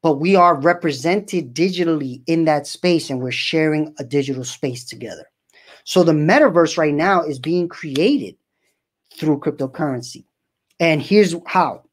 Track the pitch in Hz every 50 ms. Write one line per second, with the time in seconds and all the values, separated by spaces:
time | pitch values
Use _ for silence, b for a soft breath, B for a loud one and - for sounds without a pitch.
0 | - 165 147 139 151 180 196 185 175 175 165 139 135 170 175 175 - 160 139 123
1 | 131 165 185 208 208 - - 180 147 123 120 143 170 190 185 175 175 165 160 151
2 | 139 131 123 127 _ - 165 165 165 156 151 147 147 - - - - 180 175 160
3 | - - 139 127 127 127 120 - - - - 160 156 156 151 151 151 151 151 -
4 | 147 120 143 143 139 139 135 127 127 123 - - - 135 120 120 - - - -
5 | 120 110 87 78 - _ _ _ _ b b b b b b b b - - 185
6 | 170 165 156 151 151 160 208 285 302 240 165 175 165 160 - 175 160 151 147 147
7 | 160 190 196 180 160 151 143 127 123 156 170 180 175 170 - - - 156 135 139
8 | 170 240 294 247 120 92 - _ _ _ _ _ _ _ _ _ _ _ _ _
9 | _ _ - - - 156 147 139 - 156 147 151 139 131 131 - 156 147 131 120
10 | 123 - - - - _ _ _ _ _ _ _ _ _ _ _ 170 165 156 147
11 | 127 - 196 214 208 175 170 170 - - - 185 170 135 95 - _ _